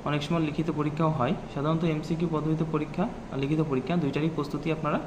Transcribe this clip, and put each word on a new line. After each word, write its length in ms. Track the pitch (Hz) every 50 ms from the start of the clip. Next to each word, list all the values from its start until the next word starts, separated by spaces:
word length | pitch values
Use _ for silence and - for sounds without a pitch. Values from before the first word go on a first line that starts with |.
| -
অনেক 180 | 143 147 147
সময় 200 | 147 - 170 165
লিখিত 260 | 160 151 147 - 156 170
পরীক্ষাও 400 | 151 147 147 151 147 - 165 156
হয়। 240 | 156 - 120 135 196 - - - -
সাধারণত 300 | - 139 156 160 160 175
এমসিকিউ 440 | 170 156 151 151 - 170 160 175 160
পদ্ধতিতে 320 | 156 151 151 160 160 156 160 160
পরীক্ষা 320 | 156 151 151 151 - - 185 247 - - - -
আর 60 | - 135
লিখিত 220 | 139 139 156 156 156 156
পরীক্ষা 260 | 139 127 127 - 170
দুইটারই 340 | 175 151 135 127 147 151 160 160
প্রস্তুতি 320 | - 143 - - 151 - 165
আপনারা 260 | 156 - - 147 160 247 -